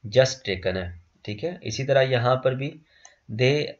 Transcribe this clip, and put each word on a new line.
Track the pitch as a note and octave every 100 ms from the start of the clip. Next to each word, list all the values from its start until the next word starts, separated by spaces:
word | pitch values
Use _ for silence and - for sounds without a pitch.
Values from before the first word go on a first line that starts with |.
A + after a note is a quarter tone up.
| G#2+
just | A2+ C3 - -
taken | F2+ F#2 F#2
है। | F2 - _ _
ठीक | - G#2
है, | E3 F3+
इसी | - A2
तरह | C3 C3+
यहाँ | C3 B2+ A#2+ B2+
पर | C3
भी | C3 D3+ - _ _ _ _ _
they | A2 B2+ D3 - -